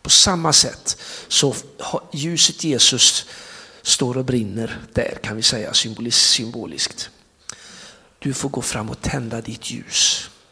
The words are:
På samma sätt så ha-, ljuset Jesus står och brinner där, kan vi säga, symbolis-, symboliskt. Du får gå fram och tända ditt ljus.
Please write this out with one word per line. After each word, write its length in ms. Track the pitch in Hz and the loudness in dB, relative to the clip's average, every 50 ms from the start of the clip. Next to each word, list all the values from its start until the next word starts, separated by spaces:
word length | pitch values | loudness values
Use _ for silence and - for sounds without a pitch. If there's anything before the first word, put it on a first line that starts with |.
På 80 | _ - | _ 6
samma 440 | - - - 208 185 170 165 160 156 | 6 8 8 6 4 2 2 4 6
sätt 480 | - - 123 - - - - - - - - - - - | 6 4 4 -2 -6 -6 -8 -6 -6 -10 -14 -14 -16 -8
så 280 | - - - - 139 - - - - - - | 0 0 2 2 2 0 -2 -10 -14 -14 -12
ha-, 300 | - - - 147 - - - | -8 -6 -6 -6 -6 -6 -6
ljuset 500 | 147 143 165 170 151 - - - - - | -4 -4 -2 2 2 2 2 2 -2 -2
Jesus 600 | 156 135 113 - - 139 117 - - - - - - - - - - - - - - - - | 0 2 4 4 4 6 6 4 4 4 2 -6 -8 -16 -18 -18 -18 -18 -18 -20 -20 -20 -8
står 360 | - - - - 143 123 123 | 0 0 2 2 2 0 0
och 80 | 131 131 | -2 -2
brinner 520 | 127 123 123 110 98 98 113 113 107 - - - - - | 0 0 0 0 -2 -4 -6 -6 -6 -8 -10 -14 -4 -2
där, 260 | 123 110 - - - - | -2 -2 -2 -4 -6 -8
kan 120 | - 107 | -8 -4
vi 80 | 110 110 | 0 0
säga, 300 | - 135 113 95 - - | 0 0 0 -4 0 0
symbolis-, 600 | - - 113 110 107 117 120 117 - - - - | 0 0 0 -6 -6 -4 0 2 4 4 4 4
symboliskt. 720 | - 113 113 123 120 104 - 76 76 - - - - - - _ _ _ _ _ _ _ - - - - - - - - - - - _ _ _ _ | 2 0 -4 -8 -8 -10 -8 -4 -4 -6 -6 -4 -10 -12 -12 _ _ _ _ _ _ _ -18 -18 -18 -20 -20 -20 -20 -20 -20 -20 -20 _ _ _ _
Du 140 | - 143 127 | -6 -4 -4
får 160 | - - 135 | -2 -4 -4
gå 120 | - 127 | -4 -4
fram 280 | 117 - - 117 107 113 | -4 -2 -4 -4 -4 -6
och 120 | 120 - | -8 -6
tända 400 | - - - 139 120 113 117 113 | -4 -4 -2 -2 -4 -4 -6 -6
ditt 300 | - - 110 - - - | -6 -8 -12 -10 -10 -10
ljus. 580 | - - - - - - - - - - - - - _ _ _ | -10 -10 -10 -4 0 2 2 2 2 0 -6 -12 -18 _ _ _